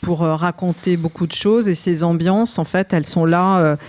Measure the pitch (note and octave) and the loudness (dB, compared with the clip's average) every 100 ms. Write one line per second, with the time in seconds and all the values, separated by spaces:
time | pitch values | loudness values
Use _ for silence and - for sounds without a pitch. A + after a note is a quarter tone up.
0 | F3 D#3+ D#3+ D#3 F3 - F3+ E3 F#3 E3+ | -4 0 0 0 -2 -2 -4 -2 -2 -2
1 | D#3+ - E3+ - G3+ A3+ G#3 E3 F#3 D#3+ | -2 -4 -4 -2 0 2 0 -2 -2 0
2 | E3+ E3 E3+ G3+ A3+ - D#3 F#3 F#3+ E3+ | 0 0 2 2 0 -2 -2 -2 0 -2
3 | D3 F3 E3 F3 F#3 F#3+ D#3 D3 | 0 0 2 2 4 4 2 0